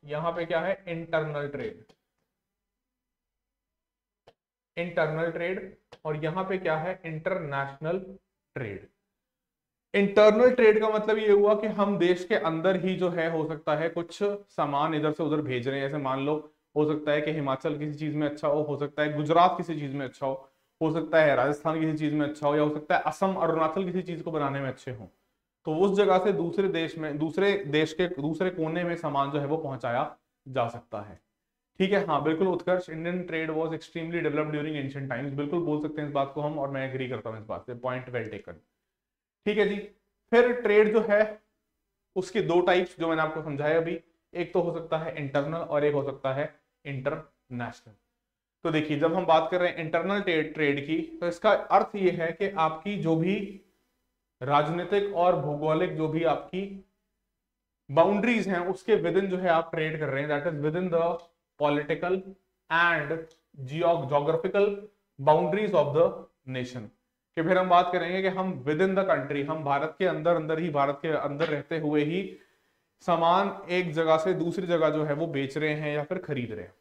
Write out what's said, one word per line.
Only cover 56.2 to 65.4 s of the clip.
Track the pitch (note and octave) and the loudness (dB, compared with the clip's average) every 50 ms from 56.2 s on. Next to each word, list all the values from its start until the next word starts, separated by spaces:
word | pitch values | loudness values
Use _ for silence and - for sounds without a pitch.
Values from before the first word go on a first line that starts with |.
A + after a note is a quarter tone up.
| E3 | 2
आपकी | D#3+ C#3+ - - - - F#3 G3 G3+ G3 F#3+ - _ _ _ _ _ _ _ _ _ _ _ _ _ _ _ _ _ _ _ _ _ | 0 0 0 -4 -8 -8 -8 -8 -8 -10 -16 -18 _ _ _ _ _ _ _ _ _ _ _ _ _ _ _ _ _ _ _ _ _
boundaries | C#3 D#3 E3+ F#3+ G#3 G#3 F#3+ A#3 A#3+ A3 F#3 F#3+ | 4 4 4 4 4 2 2 2 2 2 0 0
हैं, | G3 E3+ F3 F3+ | -2 -2 -2 -2
उसके | F#3 - - - G#3+ F#3 | -4 -6 2 2 2 2
within | D#3+ E3+ E3 F#3+ G3 G3 | 4 2 0 0 0 0
जो | F#3 F3+ | -2 -2
है | F#3 F3+ | 2 2
आप | D#3+ D#3+ E3 - - | 2 2 2 0 -4
trade | E3 D#3 D#3 D#3 D#3 | -4 -2 -2 -2 -4
कर | D#3 C#3 | -4 -4
रहे | C3+ C3+ C#3+ | -2 -4 -2
हैं, | D3+ | -2
that | D3 C#3+ C#3+ F3 | -2 -2 -2 -4
is | D#3+ D3 | -4 -2
within | C#3+ D#3 D#3 F3+ F#3 F3+ | -2 -2 -2 -2 -4 0
the | E3 E3 E3 E3+ F3+ E3+ - _ _ _ _ _ _ _ | 0 0 0 0 -2 -4 -8 _ _ _ _ _ _ _
political | D3 D3 D3 D3 D3 D3 E3 D3+ - F3 F#3 F#3+ F#3+ F#3+ F#3+ _ _ _ _ _ _ _ | 0 0 2 0 0 -2 -4 -2 0 -2 -2 -2 -4 -10 -20 _ _ _ _ _ _ _
and | D#3+ E3 E3+ F3 E3+ D#3+ D3 C#3+ D#3+ E3 D#3+ - - _ _ _ _ C#3+ C3+ | 2 4 4 4 2 0 -2 -4 -4 -6 -6 -12 -18 _ _ _ _ -14 -12
geo-, | B2+ C#3+ D#3+ E3+ E3+ E3+ E3 C#3 | -8 -4 0 2 2 2 2 0
geographical | C3 D3 C#3+ D3 D#3 D#3+ E3 - F#3 F#3 G3+ G3+ G#3 G3+ G3+ - - _ _ _ _ _ - | 0 0 0 2 2 0 0 -2 0 2 2 2 2 0 -4 -10 -18 _ _ _ _ _ -2
boundaries | C3+ D3+ D3+ D#3+ | 4 4 4 4